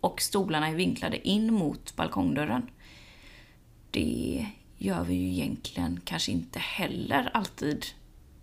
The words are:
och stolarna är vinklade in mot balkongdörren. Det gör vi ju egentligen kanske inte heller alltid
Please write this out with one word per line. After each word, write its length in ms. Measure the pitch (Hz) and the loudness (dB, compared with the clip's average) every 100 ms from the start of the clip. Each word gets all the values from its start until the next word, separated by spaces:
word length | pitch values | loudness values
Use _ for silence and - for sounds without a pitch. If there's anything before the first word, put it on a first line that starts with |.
och 200 | 175 - | -2 0
stolarna 460 | - 202 185 156 156 | 0 2 2 2 2
är 60 | |
vinklade 540 | 160 180 - - - - | 2 2 2 -2 -2 2
in 260 | 202 220 | 4 4
mot 420 | 220 151 - - - | 4 2 -2 -6 -4
balkongdörren. 760 | 82 98 92 - 151 123 123 - - - - - - - - - - - - | -2 2 2 2 2 0 -2 -10 -20 -20 -20 -20 -20 -20 -20 -20 -20 -20 -4
Det 560 | - - - - - 214 - - - | 0 2 0 -2 -2 -4 -10 -18 -4
gör 260 | 196 175 | -2 0
vi 100 | - | 0
ju 140 | 90 90 | 0 2
egentligen 720 | 90 - - - - 87 87 | 0 -2 -4 -6 -4 -2 -2
kanske 280 | - 165 - | -4 -4 0
inte 260 | - - - | -2 -2 -6
heller 720 | - - 175 - - 233 247 | -6 -2 -2 -2 0 0 2
alltid 520 | 233 190 - 151 147 - - - - - - | 0 -2 -2 -2 -2 -4 -12 -20 -20 -20 -20